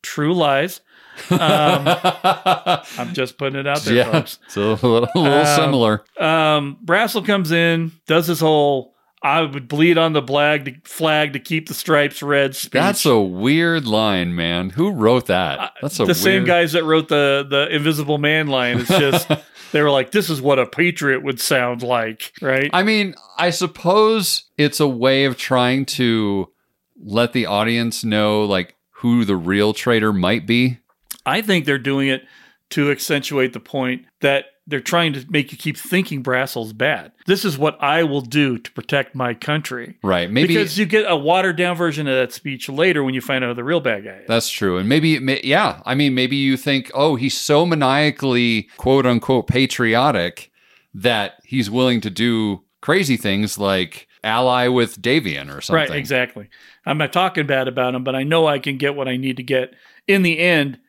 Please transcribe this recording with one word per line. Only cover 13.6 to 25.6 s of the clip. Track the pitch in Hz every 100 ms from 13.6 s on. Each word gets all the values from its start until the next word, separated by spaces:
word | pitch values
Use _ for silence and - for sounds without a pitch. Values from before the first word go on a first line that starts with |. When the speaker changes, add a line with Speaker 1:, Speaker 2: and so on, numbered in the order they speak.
| 170 165
Speaker 2:
line, | 123 107 110 95 87 87
man. | 85 87 92
Who | 92 190
wrote | 170 110 123 -
that? | 92 85 69
Speaker 1:
Uh, | - -
Speaker 2:
That's | 143 -
a |
Speaker 1:
the | 185
same | 170 190 190
Speaker 2:
weird | 180
Speaker 1:
guys | 175 170
that | 170
wrote | 160 160 156
the, | 147 143 139 139
the | 139 147
Invisible | 156 147 156 147 147
Man | 147 156 151
line. | 135 123 120
It's | 120
just, | 185 143 170 - 151 -
Speaker 2:
<laughs> | - -
Speaker 1:
they | 151
were | 147
like, | 139 131
"This | 208 165
is | 151
what | 131 131
a | -
patriot | - 175 170 143 131
would | 143 127
sound | - 139 123 120
like," | 123 123 110 110 - -
right? | 135 131 143
Speaker 2:
I | 175
mean, | 202 220 196 - - -
I | 175
suppose | 170 175 - 170 202 214 220 175 - - -
it's | 147 -
a | 147
way | 123 127 135
of | 139 123
trying | - 127